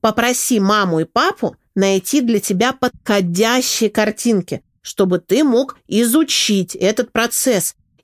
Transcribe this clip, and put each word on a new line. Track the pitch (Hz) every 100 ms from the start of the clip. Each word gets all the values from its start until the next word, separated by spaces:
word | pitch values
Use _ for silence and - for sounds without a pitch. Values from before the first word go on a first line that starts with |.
Попроси | 226 214 233 247 - 233
маму | 190 208 190 160
и |
папу | 160 226 330 381 - - _
найти | - 196 190 190 285
для | 240 214
тебя | - 185 240
подходящие | 262 247 - - 208 175 175 220 254 254 - 214
картинки, | 214 214 214 233 208 175 120 _ _
чтобы | - - 190 180
ты | _ 220
мог | 302 233 - - _
изучить | 202 233 269 320 - - 202 180
этот | - 185 214 233
процесс | 226 240 - 269 208 - - _ _